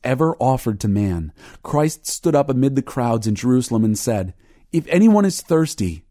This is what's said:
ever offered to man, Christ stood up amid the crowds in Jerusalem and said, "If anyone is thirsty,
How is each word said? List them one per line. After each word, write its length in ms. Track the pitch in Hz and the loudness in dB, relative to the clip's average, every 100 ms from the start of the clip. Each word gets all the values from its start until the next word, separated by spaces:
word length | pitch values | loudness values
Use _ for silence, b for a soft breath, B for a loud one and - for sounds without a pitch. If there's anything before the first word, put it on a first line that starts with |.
ever 320 | 120 127 160 165 | -4 0 0 0
offered 440 | 123 131 - 104 | 0 0 -2 -4
to 80 | 107 | 0
man, 420 | 101 101 87 78 - B B | 0 0 -2 -6 -12 B B
Christ 440 | - 147 156 - - | -6 -2 -2 -2 -10
stood 280 | - 175 147 | -6 0 0
up 140 | 143 | 2
amid 260 | 127 135 135 | 0 0 0
the 60 | |
crowds 460 | 127 - 120 113 110 | -4 -2 -2 -2 -2
in 80 | 104 | -2
Jerusalem 500 | 123 127 123 113 110 | 2 2 2 0 2
and 140 | 107 | 0
said, 340 | - 110 92 - b b b | -2 -2 -4 -10 b b b
"If 140 | 165 156 | -6 0
anyone 400 | 170 220 208 196 | 4 6 6 2
is 160 | 180 | -2
thirsty, 640 | - 160 160 - 95 82 - | -2 0 0 -2 -6 -6 -14